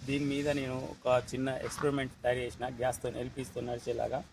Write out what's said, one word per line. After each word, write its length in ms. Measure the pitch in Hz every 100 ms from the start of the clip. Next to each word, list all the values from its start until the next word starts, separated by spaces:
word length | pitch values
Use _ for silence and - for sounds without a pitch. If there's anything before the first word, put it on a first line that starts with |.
| 131
దీని 200 | 143 143
మీద 240 | 139 143
నేను 260 | 143 135 127
ఒక 480 | 135 - 127 127 120 123
చిన్న 140 | 131
ఎక్స్పెరిమెంట్ 600 | 131 120 - 147 139 131 -
తయారు 140 | 120 127
చేసిన, 300 | 123 117 127
గ్యాస్తో, 420 | 123 127 120 127
ఎల్పిజితో 520 | 123 123 127 127 -
నడిచేలాగా. 640 | 123 120 120 117 117 127 185